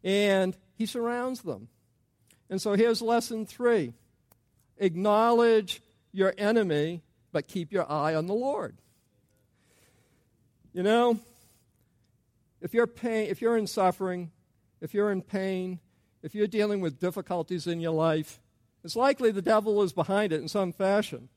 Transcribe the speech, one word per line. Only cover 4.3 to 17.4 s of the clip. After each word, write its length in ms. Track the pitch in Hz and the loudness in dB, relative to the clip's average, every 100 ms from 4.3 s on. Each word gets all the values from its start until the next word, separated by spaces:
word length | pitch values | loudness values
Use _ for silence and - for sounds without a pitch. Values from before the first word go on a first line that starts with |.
| _ _ _ _ _ | _ _ _ _ _
Acknowledge 1040 | 196 165 208 208 233 233 233 220 190 - _ _ _ | -2 0 2 4 4 4 4 4 0 -10 _ _ _
your 220 | 190 190 - | 0 0 2
enemy, 640 | 208 226 196 147 156 170 _ _ _ | 2 2 2 0 -2 -6 _ _ _
but 160 | 156 - | -6 -4
keep 240 | 190 165 | -6 -4
your 180 | 196 165 | -2 -2
eye 240 | 151 151 | 0 0
on 120 | 160 170 | 0 -2
the 80 | |
Lord. 420 | 214 262 294 160 - _ _ _ _ _ _ _ _ _ _ _ _ _ _ _ _ _ _ _ | -2 -2 -4 -6 -12 _ _ _ _ _ _ _ _ _ _ _ _ _ _ _ _ _ _ _
You 100 | 175 | -4
know, 360 | 190 233 240 233 - _ _ _ _ _ _ _ _ _ _ _ _ _ | 2 4 4 0 -4 _ _ _ _ _ _ _ _ _ _ _ _ _
if 140 | 180 | -2
you're 120 | 226 233 | 0 0
pain, 420 | 233 233 226 214 | -2 -4 -2 -2
if 100 | - | -2
you're 160 | 226 233 | 0 0
in 100 | 202 | 0
suffering, 640 | - 185 - 190 180 170 _ _ _ _ _ | 0 0 0 -6 -6 -10 _ _ _ _ _
if 140 | 160 | -6
you're 160 | 208 208 | -2 0
in 120 | 196 | -2
pain, 580 | - 196 190 190 185 180 _ _ _ _ | -4 -4 -2 -4 -6 -8 _ _ _ _
if 120 | - | -12
you're 120 | 208 208 | -2 -2
dealing 340 | 214 208 202 | 0 0 0
with 200 | 175 135 | -4 -2
difficulties 680 | 180 185 - 180 | -4 -4 -6 -6